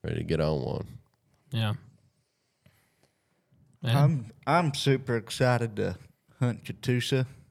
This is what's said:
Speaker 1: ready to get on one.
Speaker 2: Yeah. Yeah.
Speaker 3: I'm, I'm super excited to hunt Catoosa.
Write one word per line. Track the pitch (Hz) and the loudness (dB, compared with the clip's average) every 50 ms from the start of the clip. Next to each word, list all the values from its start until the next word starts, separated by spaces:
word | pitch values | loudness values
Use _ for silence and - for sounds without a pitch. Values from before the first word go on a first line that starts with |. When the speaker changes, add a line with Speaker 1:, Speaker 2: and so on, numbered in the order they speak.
Speaker 1:
ready | - - 78 80 | -6 -6 -6 -6
to | 80 | -2
get | 80 82 78 | -2 -2 0
on | 78 78 78 69 | 0 0 0 -2
one. | 64 - 71 - - - - - _ _ _ _ _ _ _ _ _ _ | -2 -4 -6 -6 -8 -10 -14 -20 _ _ _ _ _ _ _ _ _ _
Speaker 2:
Yeah. | - 113 113 104 104 - - - _ _ _ _ _ _ _ _ _ _ _ _ _ _ _ _ _ _ _ _ _ _ _ _ _ _ _ _ _ _ _ _ _ _ _ _ _ _ | -4 -2 -2 -2 -4 -6 -10 -20 _ _ _ _ _ _ _ _ _ _ _ _ _ _ _ _ _ _ _ _ _ _ _ _ _ _ _ _ _ _ _ _ _ _ _ _ _ _
Yeah. | - 120 117 156 | -2 2 4 6
Speaker 3:
I'm, | 143 143 170 131 110 - - - - | 6 6 4 2 -4 -8 -16 -8 -2
I'm | 135 151 175 175 147 139 | 2 2 4 2 2 -2
super | - - 139 139 135 139 - 120 | 0 2 2 2 2 2 -2 -2
excited | 113 98 - - - 131 123 123 117 117 113 104 | -2 -2 -6 0 2 4 4 4 2 0 -4 -2
to | 104 98 92 92 - - - _ _ _ _ _ _ | -4 -4 -4 -4 -8 -14 -20 _ _ _ _ _ _
hunt | 127 123 117 - - | -2 -2 -2 -4 -10
Catoosa. | - 90 - - 127 123 127 - - 139 131 123 127 - - - _ | -14 -14 -6 -2 0 0 0 0 0 0 0 0 -2 -8 -20 -20 _